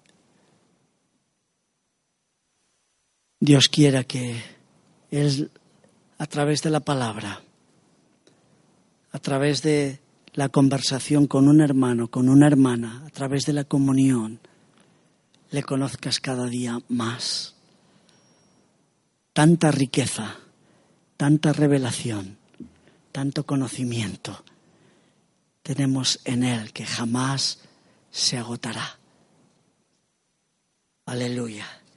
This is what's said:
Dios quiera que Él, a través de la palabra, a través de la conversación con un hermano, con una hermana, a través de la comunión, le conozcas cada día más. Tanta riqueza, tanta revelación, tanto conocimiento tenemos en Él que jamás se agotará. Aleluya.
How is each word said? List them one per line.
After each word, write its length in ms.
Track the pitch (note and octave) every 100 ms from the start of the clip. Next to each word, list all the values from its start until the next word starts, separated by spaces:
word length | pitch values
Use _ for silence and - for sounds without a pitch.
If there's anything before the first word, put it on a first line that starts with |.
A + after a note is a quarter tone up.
| _ _ _ _ _ _ _ _ _ _ _ _ _ _ _ _ _ _ _ _ _ _ _ _ _ _ _ _ _ _ _ _ _ -
Dios 300 | D3 C#3+ -
quiera 360 | - D3 C3
que 380 | B2 C3+ B2 A#2 A2 - _ _ _ _ -
Él, 400 | C#3+ D3 C3+ - _ _ _ _ _ _ -
a 80 | D3+
través 360 | D3+ D3 D3+
de 80 | D#3+
la 100 | D#3
palabra, 600 | C#3 C#3 A#2+ G#2+ G#2+ F#2+ - _ _ _ _ _ _ _ _ _ _ _ _ _ _ _ _
a 60 | D3+
través 440 | - C3+ D3 C#3
de 380 | D#3 D3 C#3 C3+ _ _ _
la 140 | - C#3
conversación 800 | - C3+ C3+ - C3+ - D3 C#3+
con 220 | C3+ C#3
un 120 | D3+
hermano, 480 | D3+ C3+ B2+ A#2+ A#2
con 200 | B2+ B2+
una 180 | C3+ D3
hermana, 580 | C#3 C3 A#2+ A#2 A#2+ D3+
a 40 |
través 340 | - C#3 C#3
de 80 | C#3
la 120 | D3
comunión, 760 | C#3 C#3+ C3+ C3+ C3+ B2+ A2 A2 - _ _ _ _ _ _ _ _ _ _
le 120 | C#3+
conozcas 580 | - C#3 C3+ - C#3 B2+
cada 260 | - B2+ B2
día 320 | B2 B2 A#2+ -
más. 640 | A#2+ A2+ A#2+ - - - - _ _ _ _ _ _ _ _ _ _ _ _ _ _ _ _ _
Tanta 360 | - D3+ E3+ D#3
riqueza, 680 | C3 C3+ - A#2+ - G#2 - - _ _ _ _ _ _ -
tanta 360 | C#3+ D3+ D#3
revelación, 840 | C#3+ D3 C#3 B2+ - B2 G#2 F#2+ G#2 _ - - _ _ _ _
tanto 320 | C#3 C#3 C#3+
conocimiento 1000 | C#3 C#3 B2+ - B2 A#2 G#2 - - G2 - _ _ _ _ _ _ _ _ _ _ _
tenemos 580 | - C3+ C#3 C3 B2+ -
en 180 | - B2
Él 300 | B2 A#2+ G#2+
que 140 | - A2
jamás 720 | - A#2 B2 C3 C3+ - - - _ _ _ _
se 260 | - - C3+
agotará. 640 | A2+ A#2+ A#2 A2+ D#3 - _ _ _ _ _ _ _ _ _ _ _ _ _ _ _ _ _ _ _ _ -
Aleluya. 600 | B2 B2 B2 A#2 G#2 - - _